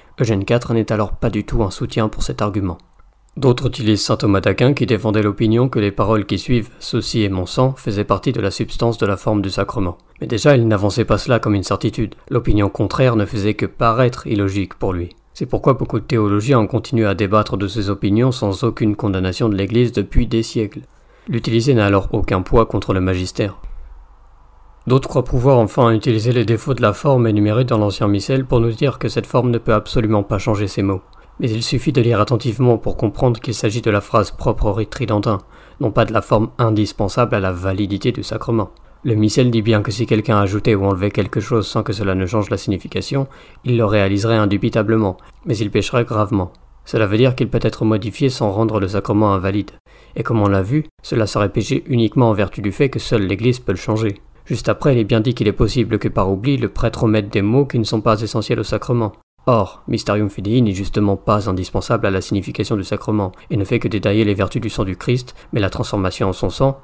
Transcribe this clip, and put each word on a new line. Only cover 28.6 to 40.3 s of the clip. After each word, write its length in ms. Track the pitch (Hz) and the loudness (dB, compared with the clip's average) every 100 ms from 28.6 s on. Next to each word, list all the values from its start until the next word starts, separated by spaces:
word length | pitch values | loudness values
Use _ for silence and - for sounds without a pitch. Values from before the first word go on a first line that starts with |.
nous 100 | 113 | 2
dire 260 | 110 139 - | 0 -2 -2
que 120 | 117 | -4
cette 180 | 120 - | -4 -2
forme 240 | 131 123 | 0 0
ne 80 | 117 | 0
peut 160 | 120 107 | 2 0
absolument 480 | - 135 107 107 | 0 0 2 0
pas 160 | 101 104 | 0 -2
changer 280 | 113 101 101 | 0 -2 -2
ses 140 | - | -2
mots. 200 | 98 95 - - - - | -2 -2 -6 -20 -18 -4
Mais 120 | 127 | -2
il 100 | 110 | -2
suffit 300 | 117 120 - | -2 -2 0
de 100 | 127 | 2
lire 180 | 117 107 | 4 2
attentivement 600 | 104 120 123 104 123 117 | 2 0 0 2 2 2
pour 180 | - - | 0 -2
comprendre 420 | 107 - 131 113 | -2 0 0 0
qu'il 140 | - | -4
s'agit 300 | 107 113 117 | -4 -2 -2
de 80 | 113 | 0
la 100 | 101 | 0
phrase 300 | - 113 101 | 2 0 0
propre 340 | - - 107 110 | -2 -2 0 0
au 80 | |
rite 160 | 98 107 | 0 -4
tridentin, 480 | - 120 107 110 98 - - - - | -4 -2 0 0 -2 -4 -20 -18 -4
non 120 | 110 | 0
pas 120 | 120 | 2
de 80 | 110 | 2
la 120 | 113 | 0
forme 260 | - 113 110 - | 0 0 0 0
indispensable 800 | 117 107 104 - 101 - 120 117 | 0 2 0 -2 -2 0 0 0
à 40 | |
la 120 | 95 | -2
validité 600 | 90 95 95 98 98 127 | -2 -4 -2 -2 -2 -2
du 120 | - | -4
sacrement. 480 | - 113 - 113 98 - - - | -6 -6 -2 -2 -2 -8 -20 -8
Le 100 | - | -2
missel 380 | 107 107 135 123 | 2 2 4 2
dit 100 | 117 | 2
bien 220 | 107 107 | 2 2
que 80 | 104 | 0
si 160 | 101 113 | -4 0
quelqu'un 320 | 110 107 | 0 2